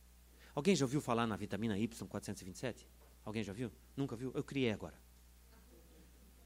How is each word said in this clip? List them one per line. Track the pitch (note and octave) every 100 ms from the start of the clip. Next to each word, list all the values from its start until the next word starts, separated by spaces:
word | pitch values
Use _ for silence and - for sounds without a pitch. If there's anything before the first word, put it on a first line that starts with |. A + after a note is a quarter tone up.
| - - - - -
Alguém | - C#3+
já | F3+ C3+
ouviu | C#3+
falar | B2+ A#2 A#2
na | G2
vitamina | G2 G2 A2+ G2
Y | A2+ - F#2+
quatrocentos | G#2 - G2
e | F#2
vinte | F2+
e |
sete? | C3 - - - - -
Alguém | - G#2+
já | G2+
viu? | G2 B2 - -
Nunca | - C#3 A2
viu? | B2+
Eu | D3
criei | C#3 C#3 B2
agora. | G2 F2+ - - - - - - - - - - - - - - -